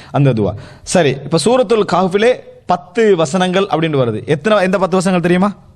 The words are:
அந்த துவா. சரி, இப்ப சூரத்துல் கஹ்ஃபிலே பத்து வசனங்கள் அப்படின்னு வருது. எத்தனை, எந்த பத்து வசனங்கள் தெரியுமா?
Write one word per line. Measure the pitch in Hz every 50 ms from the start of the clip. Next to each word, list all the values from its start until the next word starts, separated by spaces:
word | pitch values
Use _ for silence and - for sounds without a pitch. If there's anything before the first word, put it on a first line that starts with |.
| - -
அந்த | - 131 143 135
துவா. | 120 110 104 92 - - - - - - -
சரி, | - - 185 165 139
இப்ப | 120 139 - - 160 170 -
சூரத்துல் | 214 247 254 254 185 233 214 202 - 180
கஹ்ஃபிலே | 170 190 185 180 202 214 247 254 - - - - - -
பத்து | - 180 180 - - - 233 226 214 196
வசனங்கள் | 165 160 135 156 190 185 185 180 196 196
அப்படின்னு | - - 156 160 165 151
வருது. | 139 127 117 107 107 104
எத்தனை, | - 151 135 - 214 214 208 180
எந்த | 190 190 196
பத்து | 190 175 175
வசனங்கள் | 190 170 196 185 180 160 175
தெரியுமா? | 175 180 185 208 190 - - - -